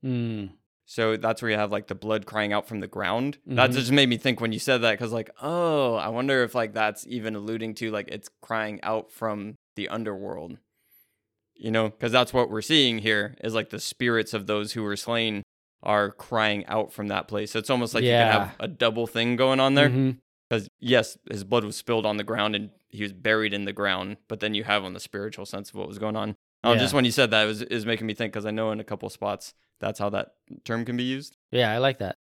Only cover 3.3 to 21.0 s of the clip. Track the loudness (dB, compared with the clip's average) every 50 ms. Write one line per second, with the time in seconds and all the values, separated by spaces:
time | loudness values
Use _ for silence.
3.3 | -4 -8 _ -4 2 4 4 4 4 2 2 4 6 6 6 6 4 2 2 0
4.3 | 0 0 -2 -4 -4 -4 0 2 2 4 4 2 2 2 -2 -4 -4 -4 -6 -6
5.3 | -12 -8 -6 -4 -2 0 2 2 2 2 2 2 2 0 0 -2 -2 -2 0 2
6.3 | 4 4 2 2 2 -2 -2 -2 0 0 0 0 0 -4 -10 -8 -8 -6 -4 -4
7.3 | -6 -6 -6 -6 -6 -4 -4 -6 -6 -6 -6 -4 -4 -4 -6 -6 -10 -12 -12 -16
8.3 | _ _ -10 -6 -4 -4 -4 -4 -6 -8 -4 -2 -2 -2 -4 -6 -12 -6 -4 -4
9.3 | -4 -4 -6 -10 -12 -14 _ _ _ -8 -6 -6 -4 -4 -4 -4 -6 -6 -8 -8
10.3 | -8 -10 -10 -12 -14 -16 _ _ _ _ _ _ _ _ _ _ _ _ _ _
11.3 | _ _ _ _ _ _ -6 0 0 2 2 0 -2 _ -4 2 4 4 2 4
12.3 | 2 0 0 2 0 -6 -2 2 4 4 4 4 2 0 2 2 2 2 2 -2
13.3 | -6 -6 -6 -4 -2 -2 -4 -4 -8 -8 -8 -8 -6 _ 0 2 2 2 0 0
14.3 | -4 -6 -2 -2 -2 -2 -2 -4 -6 -6 -4 -4 -4 -6 -4 -2 -2 0 0 0
15.3 | -2 -2 -6 _ _ _ _ _ _ _ -2 2 2 2 2 2 -2 _ -12 -4
16.3 | 0 2 2 2 2 0 -4 -2 -2 -2 -2 -2 -4 -8 -4 -2 -2 -2 -4 -4
17.3 | -4 -4 -4 -2 -4 -6 0 0 0 0 0 0 0 2 4 6 6 6 6 6
18.3 | 6 4 2 0 -6 -8 -8 -8 -2 2 2 2 2 2 -2 -2 0 0 0 2
19.3 | 2 4 4 4 4 4 4 6 6 6 6 6 6 4 2 2 2 -2 _ _
20.3 | _ _ _ _ -2 -2 -2 -4 _ _ 0 4 4 4